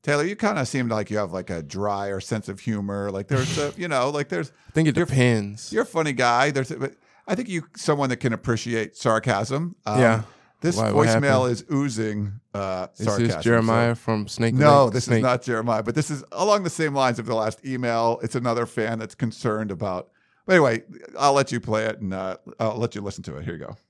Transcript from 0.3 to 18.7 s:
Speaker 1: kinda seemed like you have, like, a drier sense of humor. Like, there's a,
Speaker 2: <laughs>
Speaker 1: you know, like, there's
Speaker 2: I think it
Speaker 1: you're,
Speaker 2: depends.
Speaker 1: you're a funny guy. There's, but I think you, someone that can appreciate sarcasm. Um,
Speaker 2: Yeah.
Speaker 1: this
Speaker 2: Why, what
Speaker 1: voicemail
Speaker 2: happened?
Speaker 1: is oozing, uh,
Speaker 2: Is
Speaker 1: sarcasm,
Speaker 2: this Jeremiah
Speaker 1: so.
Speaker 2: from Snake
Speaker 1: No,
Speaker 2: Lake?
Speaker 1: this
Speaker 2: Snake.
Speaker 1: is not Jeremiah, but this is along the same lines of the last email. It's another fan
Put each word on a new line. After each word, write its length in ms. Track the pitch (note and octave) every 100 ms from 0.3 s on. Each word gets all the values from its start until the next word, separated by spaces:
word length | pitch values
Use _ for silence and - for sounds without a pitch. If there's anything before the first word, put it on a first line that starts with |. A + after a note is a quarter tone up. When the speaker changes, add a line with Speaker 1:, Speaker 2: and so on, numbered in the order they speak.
| G#3
Speaker 1:
kinda 280 | G#3 G3+
seemed 260 | B2+ C#3 A#2+
like 200 | A2 G2+
you 80 | G#2
have, 140 | G2
like, 180 | F#2 F2+
a 120 | E2+
drier 560 | D2 F#2 G#2 G2 G2+ G2
sense 280 | - A2+ G2+
of 120 | G2
humor. 500 | - G#2+ G2 G2+ G2+
Like, 160 | F#2+ G#2
there's 320 | C3 D#3 D#3+
a, 160 | D3
Speaker 2:
<laughs> 20 | -
Speaker 1:
you 120 | F3
know, 200 | C#3 B2+
like, 180 | D3 D3
there's 220 | F3 D#3+ _ -
Speaker 2:
I 20 |
think 180 | - D#3+
it 80 | D#3
Speaker 1:
you're, 80 |
Speaker 2:
depends. 680 | F3 C3+ B2 A#2 G2+ G#2+ -
Speaker 1:
you're 100 | A3
a 40 | A#3+
funny 260 | E3 D#3
guy. 400 | B2 B2 A#2+ C#3
There's, 180 | C#3 B2+
but 240 | D#3+ C3+ - _ _ -
I 80 |
think 140 | G3+ B3
you, 160 | F3 - -
someone 320 | - D3 C3+
that 80 | B2
can 140 | C3
appreciate 640 | A2 - A2+ A#2+ A2+ G#2+ -
sarcasm. 760 | A#2+ A2 B2+ G2+ A2 C#3 E3+ -
Um, 160 | - A2
Speaker 2:
Yeah. 220 | A#2+ A2+ A2 - _ _
Speaker 1:
this 160 | D#3 G#2+
Speaker 2:
Why, 160 | A2
what 160 | G#2 A2+
Speaker 1:
voicemail 400 | A2+ C#3 C3 B2+
Speaker 2:
happened? 20 |
Speaker 1:
is 120 | A2+ -
oozing, 600 | C#3 C#3+ A2 A2 G#2 G#2 G#2 _
uh, 320 | G2+ G2 F#2 F#2 -
Speaker 2:
Is 100 | G#2+
Speaker 1:
sarcasm, 200 | G2+ A#2
Speaker 2:
this 180 | E2
Jeremiah 520 | G#2 A#2 A2+ A2+ A#2 A#2
Speaker 1:
so. 40 |
Speaker 2:
from 280 | - A2 G2+
Snake 260 | - A#2
Speaker 1:
No, 300 | C3 D3 C#3+
Speaker 2:
Lake? 80 | B2+
Speaker 1:
this 100 | G#2 A#2+
Speaker 2:
Snake. 100 | A2+
Speaker 1:
is 60 |
not 180 | B2+ B2
Jeremiah, 400 | - A2+ A#2 A2
but 140 | A2 C3
this 120 | C#3+
is 120 | C#3+ -
along 320 | G#2 F#3+ G#3
the 80 | F3
same 240 | - D#3+
lines 240 | C#3 C3 B2
of 80 | A2
the 80 |
last 300 | A2+ A2 - C3+
email. 540 | B2+ B2 A#2 A#2 A#2
It's 140 | A2 C3
another 280 | A#2+ A#2
fan 360 | A#2